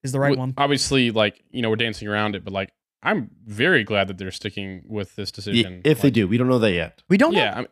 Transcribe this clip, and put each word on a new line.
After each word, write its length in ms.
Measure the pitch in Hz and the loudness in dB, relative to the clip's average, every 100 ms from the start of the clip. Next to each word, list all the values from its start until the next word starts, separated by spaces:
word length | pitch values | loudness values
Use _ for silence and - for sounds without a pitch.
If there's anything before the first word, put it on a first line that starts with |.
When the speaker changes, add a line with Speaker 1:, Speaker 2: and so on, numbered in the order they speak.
Speaker 1:
is 80 | 135 | -4
the 60 | 135 | 0
right 100 | 143 | 0
Speaker 2:
w-, 100 | 127 | 0
Speaker 1:
one. 140 | 127 131 | -2 -2
Speaker 2:
obviously, 540 | 143 139 - 135 120 | 0 0 2 2 2
like, 320 | 110 104 - _ | 2 0 -2 _
you 100 | 123 | -4
know, 80 | 117 | -2
we're 60 | |
dancing 320 | 110 117 104 104 | 0 -2 -4 -4
around 280 | 104 107 | -2 -2
it, 80 | 98 | -4
but, 80 | - | -6
like, 180 | 95 98 _ _ _ | -6 -6 _ _ _
I'm 260 | 147 208 110 _ | -2 -2 -4 _
very 380 | 113 101 160 165 | -14 -2 2 2
glad 240 | 104 104 98 | 2 0 0
that 100 | 95 | -4
they're 140 | 95 | -10
sticking 520 | - 104 101 95 95 - | -8 -10 -8 -10 -12 -10
with 280 | 107 98 - | -10 -8 -10
this 120 | 101 | -12
Speaker 3:
Ye-, 40 | |
Speaker 2:
decision. 460 | - 101 117 98 90 | -10 -2 0 0 0
Speaker 3:
if 180 | 151 147 | 0 4
they 60 | 143 | 4
Speaker 2:
Like, 60 | |
Speaker 3:
do, 140 | 113 92 | 4 2
we 100 | 117 | 2
don't 100 | 127 | 2
know 120 | 127 | 4
that 120 | 110 | 2
yet. 300 | 87 78 _ _ | 0 -4 _ _
Speaker 1:
We 80 | 196 | 2
don't 160 | 302 | 4
know. 60 | 190 | 2
Speaker 2:
yeah, 140 | 110 | 0
I 40 | 110 | -4
mean 80 | - | -10